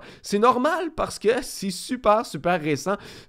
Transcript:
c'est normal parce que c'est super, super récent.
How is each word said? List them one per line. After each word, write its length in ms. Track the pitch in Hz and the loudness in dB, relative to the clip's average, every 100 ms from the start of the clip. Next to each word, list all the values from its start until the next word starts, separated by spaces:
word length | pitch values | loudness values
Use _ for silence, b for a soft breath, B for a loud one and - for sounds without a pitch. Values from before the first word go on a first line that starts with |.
| B B | B B
c'est 180 | - 202 | -2 4
normal 520 | 240 247 294 349 339 - | 4 4 2 0 -4 -4
parce 240 | 196 - | -4 0
que 220 | 196 247 | 0 0
c'est 300 | - - 196 | -4 -6 -6
super, 540 | 180 - 247 220 214 - | -6 -6 0 4 4 2
super 360 | 151 - 147 | -4 0 0
récent. 340 | 151 139 - 202 B B | 0 -2 -2 -4 B B